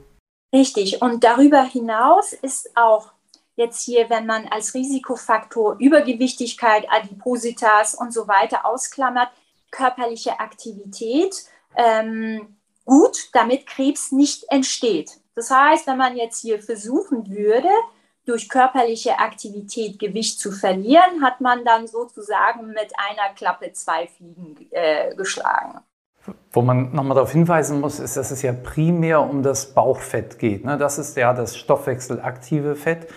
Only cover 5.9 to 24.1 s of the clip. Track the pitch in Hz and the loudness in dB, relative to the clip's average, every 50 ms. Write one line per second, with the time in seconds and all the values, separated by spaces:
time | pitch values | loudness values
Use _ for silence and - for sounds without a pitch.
5.9 | 320 294 240 240 247 226 262 247 - - 254 226 - - 247 233 214 214 214 - | 6 6 4 4 0 0 0 -2 -2 -4 -8 -8 -4 0 2 2 2 2 2 0
6.9 | - 220 214 202 - - - 254 247 233 220 233 233 - 247 220 214 208 214 - | 0 0 -2 -4 -10 -8 -4 -4 -4 -2 -4 -6 -6 0 2 4 4 4 4 2
7.9 | - - 240 240 233 226 214 196 202 196 214 233 - - - 208 226 262 - - | -2 -6 -8 -8 -6 -6 -2 0 2 2 2 2 -2 -2 -2 -2 -4 -4 -6 -8
8.9 | - - 269 254 247 247 247 247 - _ _ _ _ _ _ _ - - 269 254 | -6 -4 -4 -2 0 -2 -2 -2 -4 _ _ _ _ _ _ _ -6 -2 -2 -2
9.9 | 254 262 247 233 233 226 - 262 233 - 220 220 - - - 233 208 196 202 196 | 0 -2 -4 -6 -6 -6 -6 -6 -6 -6 -8 -10 -14 -16 -16 -16 -16 -16 -16 -18
10.9 | 196 - 233 226 240 294 370 392 392 - - - _ _ _ _ _ - 240 233 | -14 -10 -6 -2 0 0 0 0 -2 -8 -14 -18 _ _ _ _ _ 0 2 2
11.9 | 220 220 220 220 226 220 220 220 220 220 208 208 _ _ _ _ _ _ _ - | 2 2 0 -4 -6 -6 -6 -6 -6 -8 -10 -14 _ _ _ _ _ _ _ 4
12.9 | 262 285 370 494 - - - - - 254 220 226 247 285 - - - - 269 269 | 6 8 6 6 4 -2 -8 0 2 2 2 2 0 -2 -4 -6 -6 -2 -2 -2
13.9 | 277 - - - - 262 285 285 - - - - - 277 262 - - - - 240 | -2 -2 -4 -2 2 2 2 2 0 -4 -6 -2 0 0 0 -2 -4 -2 -2 0
14.9 | 196 156 151 - - _ _ _ _ - 233 - 269 262 277 294 311 311 311 - | 0 -2 -4 -8 -14 _ _ _ _ -10 -4 0 2 4 4 6 4 2 2 -2
15.9 | 262 254 262 247 247 247 233 233 - - - 226 220 208 208 - 233 214 208 220 | -2 0 0 0 0 -4 -6 -6 -8 -8 -6 -4 -4 -4 -4 -8 -10 -8 -6 -4
16.9 | 254 330 427 - 285 226 214 190 190 208 208 208 214 247 269 349 403 440 453 - | -4 -4 -2 -4 -6 -6 -6 -8 -8 -2 0 2 2 2 4 4 4 2 2 0
17.9 | - _ _ _ _ _ _ - 240 226 - - - 269 247 262 262 269 240 233 | -6 _ _ _ _ _ _ -6 -6 -6 -6 -2 2 4 4 4 4 2 0 0
18.9 | 226 226 - 247 - - 214 220 - - - 220 202 208 202 202 - 240 220 208 | 0 -2 -2 -2 0 0 0 -2 -4 -8 -16 -14 -14 -14 -14 -10 -8 -6 -6 -6
19.9 | 190 - - 208 190 220 220 - - - - 202 190 196 - 202 185 190 196 220 | -8 -8 -8 -6 -6 -4 -6 -6 -6 -6 -8 -8 -6 -2 -2 -2 0 0 2 4
20.9 | 277 330 370 359 359 330 277 254 254 - 262 254 247 247 240 233 226 226 226 220 | 6 6 6 6 4 0 -2 -2 -2 0 0 0 0 0 2 2 2 2 0 -2
21.9 | 220 226 240 240 _ - 208 196 208 185 190 214 240 240 226 220 214 220 214 208 | -8 -8 -8 -8 _ -14 -8 -4 -2 0 0 0 0 -4 -8 -10 -8 -8 -8 -8
22.9 | - - 202 202 208 214 208 196 196 - 208 185 180 - 202 175 180 - - - | -6 -6 -6 -6 -4 -4 -4 -6 -6 -6 -4 -6 -4 -6 -8 -14 -14 -10 -8 -6
23.9 | 170 160 175 170 | -4 -4 -6 -8